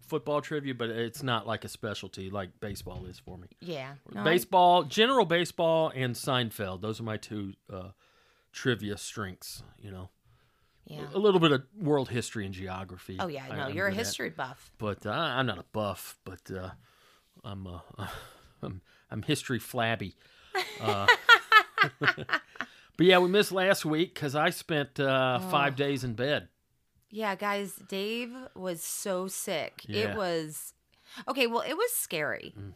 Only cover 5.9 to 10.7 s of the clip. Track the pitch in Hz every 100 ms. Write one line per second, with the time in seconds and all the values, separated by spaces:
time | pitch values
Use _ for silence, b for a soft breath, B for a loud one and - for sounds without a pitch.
5.9 | 131 131 117 - 127 117 - 98 92 110
6.9 | 110 113 107 - 107 98 98 - 98 92
7.9 | - b b b b b - 131 110 104
8.9 | 101 - - 98 92 - - - - 107
9.9 | 92 95 _ _ _ _ _ _